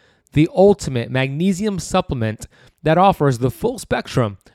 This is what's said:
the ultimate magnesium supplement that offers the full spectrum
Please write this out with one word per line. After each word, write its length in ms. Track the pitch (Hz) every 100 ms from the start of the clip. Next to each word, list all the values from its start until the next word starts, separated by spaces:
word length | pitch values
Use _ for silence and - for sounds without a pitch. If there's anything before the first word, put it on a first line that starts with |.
| _ _ _
the 160 | 143 165
ultimate 560 | 208 202 196 - 127 120
magnesium 680 | 127 135 143 190 180 214 185
supplement 680 | - 190 - 135 110 107 - _ _ _
that 140 | 147 165
offers 400 | 196 - 143 117
the 140 | 127
full 280 | - 220 247
spectrum 600 | - 240 - - 110 101 _